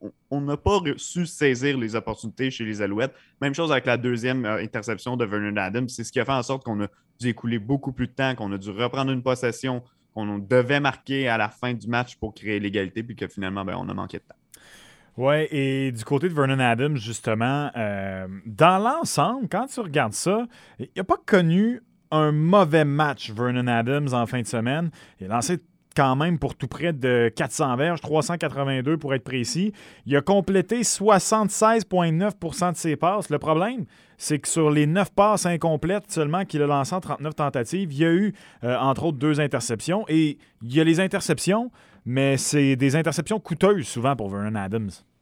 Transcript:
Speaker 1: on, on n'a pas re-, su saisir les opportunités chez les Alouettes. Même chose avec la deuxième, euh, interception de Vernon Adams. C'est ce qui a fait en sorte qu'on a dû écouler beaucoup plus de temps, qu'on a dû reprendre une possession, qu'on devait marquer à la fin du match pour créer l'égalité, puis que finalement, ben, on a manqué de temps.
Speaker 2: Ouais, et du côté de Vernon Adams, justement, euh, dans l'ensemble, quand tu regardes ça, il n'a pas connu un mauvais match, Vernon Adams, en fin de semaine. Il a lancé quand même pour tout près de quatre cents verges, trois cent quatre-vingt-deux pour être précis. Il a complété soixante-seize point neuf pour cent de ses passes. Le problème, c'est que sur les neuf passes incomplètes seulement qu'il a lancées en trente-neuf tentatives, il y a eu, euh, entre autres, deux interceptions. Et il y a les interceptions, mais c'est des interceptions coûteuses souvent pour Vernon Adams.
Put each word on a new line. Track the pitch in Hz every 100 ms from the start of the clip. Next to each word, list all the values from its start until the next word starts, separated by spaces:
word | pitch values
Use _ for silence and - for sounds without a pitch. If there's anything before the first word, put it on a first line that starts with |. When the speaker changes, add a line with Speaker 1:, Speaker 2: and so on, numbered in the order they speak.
Speaker 1:
on, | - _ -
on | 143
n'a | 143 143
pas | - 202
re-, | 165 135
su | - 175 170
saisir | - 143 123 139 135
les | 113 110
opportunités | 110 107 113 95 131
chez | 127
les | 110 104
Alouettes. | 101 104 135 - _ -
Même | 143
chose | 139 165
avec | 135 127
la | 120
deuxième, | 120 120 123 131
euh, | 107 107
interception | 107 117 107 107 123 123
de |
Vernon | 110 104 104 104
Adams. | 95 113 123
C'est | -
ce | 113
qui | 127
a |
fait | 117
en | 135
sorte | 120 135
qu'on | 120 104
a | 104 _ _ -
dû | 123
écouler | 117 117 117
beaucoup | 104 139 139
plus | 127 123
de |
temps, | - 131 123
qu'on | 104
a | 98
dû | 101
reprendre | 98 120 135 135
une | 131
possession, | 127 127 123 113 131 123 120 _ _
qu'on | 107 104 101
devait | 95 127 120 143
marquer | 143 - - 139 131
à | 113
la | 104
fin | - 123
du | 117 107
match | 120 123 -
pour | 110
créer | - 107 104
l'égalité, | 101 101 95 113
puis | 120 107
que | 95
finalement, | - 95 98
ben, | 95 92
on | 92
a |
manqué | 95 95 -
de |
temps. | _ _ _ - - - - - _ -
Speaker 2:
Ouais, | 131 151 156
et | 151 135 135 135
du | 117
côté | 110 143 180
de |
Vernon | 151 135 135
Adams, | 123 117 143 143
justement, | 107 113 - 110 120 143 147 120
euh, | 107 101 98 95 95 98 113
dans | 101 160 190
l'ensemble, | 226 311 - - 160 262 196
quand | 185 262
tu | -
regardes | 196 143 113
ça, | 98 170 208 240 - - -
il | 120 -
n'a |
pas | 190 359
connu | - 196 170 175 220 247 _ _ -
un | 156 151
mauvais | 151 160 208 175 160 147
match, | 143 151 131 -
Vernon | 107 123 123 123
Adams, | 117 117 143 147
en | 135
fin | 139 127
de | 113
semaine. | 120 117 147 170 - - -
Il | 92
a |
lancé | 117 123 175 _ _ _
quand | - 135 131
même | 165 165
pour | 135
tout | - 127
près | - 170
de | 147 127 123 117 -
quatre | 147
cents | - 139 123
verges, | 160 170
trois | - 151
cent | 147 170
quatre-vingt-deux | 160 131 139 135 127 160
pour | 143
être | 135
précis. | 131 127 117 160 208 202 - - -
Il | 139
a |
complété | 165 202 185 190 180 240
soixante-seize | 226 - 202 196 - 220 202 - 220 226
point | 196 185 170
neuf | 160 202 202
pour | 170
cent | 131 180
de | 165
ses | 165 147
passes. | 165 208 165
Le | 147
problème, | 156 156 208 254 147 _ _ -
c'est | - 151
que | -
sur | 165 151
les | 147 147
neuf | 180 190
passes | - 208 202
incomplètes | 175 170 165 151 160 202 -
seulement | 165 147 175 196
qu'il | 151
a | 143
lancées | 143 135
en | 185
trente-neuf | - 147 147
tentatives, | 151 143 131 117 185 190
il | 139
y | 165
a |
eu, | 170 208 - - -
euh, | 120 123
entre | 131 131
autres, | 165 139
deux | 151 147
interceptions. | 147 131 113 110 - 196 214
Et | 156 156 147 _ -
il | 113
y | 143
a |
les | 160 165
interceptions, | 190 196 - 139 - 208 247 _ _ _
mais | - 127 139 131
c'est | - 147 139 135
des | 139 147
interceptions | 160 147 151 220
coûteuses | - 165 190 202 117
souvent | 117 127 127
pour | 101
Vernon | 101 104 110
Adams. | 95 113 104 - _ _